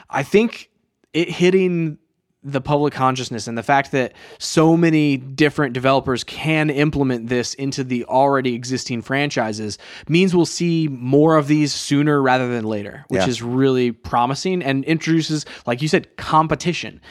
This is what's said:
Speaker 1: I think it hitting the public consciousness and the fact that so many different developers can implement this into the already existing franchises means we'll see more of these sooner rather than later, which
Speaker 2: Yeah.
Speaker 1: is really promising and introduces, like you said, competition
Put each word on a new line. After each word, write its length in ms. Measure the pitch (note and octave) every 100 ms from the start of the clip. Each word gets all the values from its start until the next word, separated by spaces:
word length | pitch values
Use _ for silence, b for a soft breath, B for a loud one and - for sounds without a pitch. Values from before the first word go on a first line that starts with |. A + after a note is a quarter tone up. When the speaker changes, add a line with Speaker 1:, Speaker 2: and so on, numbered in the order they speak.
| B
Speaker 1:
I 140 | C3+
think 480 | C#3 G3 A3+ - - _ _ _ _
it 160 | D3+ F3
hitting 680 | D#3+ F3+ F#3+ F#3 E3+ D#3+ D3 _ _ _ _
the 200 | C#3 C3+
public 320 | C#3+ D3 D3
consciousness 560 | - C3 B2+ A#2+ A#2 A#2
and 80 | A#2
the 40 |
fact 280 | A2 C#3 C#3
that 220 | C#3 B2 B B B
so 400 | - E3+ D#3+ E3
many 400 | E3 D#3 D3 C3+
different 560 | C3 C3+ D3 - C#3+
developers 500 | B2 C3 C3+ C3+ A#2+
can 460 | - - D3 D#3 D#3
implement 580 | C#3 D3+ C#3+ C3+ A#2+ A#2
this 260 | B2 A2+ -
into 280 | C#3 C#3
the 220 | B2+ A#2+ -
already 500 | B2+ C#3 C3+ B2+ A#2
existing 460 | B2 B2+ - A#2
franchises 760 | G#2+ C3+ C#3+ C3 A2 G#2+ G#2+ - B B -
means 260 | E3 F#3+
we'll 120 | F3 D#3
see 420 | - F3 E3 D#3
more 480 | B2+ B2 C#3 D#3+ D#3+
of 120 | C#3
these 260 | D3+ C#3+
sooner 480 | - - C#3+ D3+ C#3+
rather 260 | C3 B2+ B2
than 160 | A#2+
later, 400 | A2 G#2+ G2+ C#3 -
which 140 | F#2+
Speaker 2:
Yeah. 40 | G2+
Speaker 1:
is 140 | A2+
really 480 | A#2+ B2+ C3+ B2+ B2
promising 720 | A2+ - B2 B2 C#3+ F#3 F3+
and 220 | C#3 C3+ C3+
introduces, 600 | D#3+ D#3+ D#3+ D3+ D3+ - B -
like 160 | B2
you 80 | D3+
said, 260 | F#3 - -
competition 840 | - D#3 D#3+ D#3 F3 D#3+ A2 - -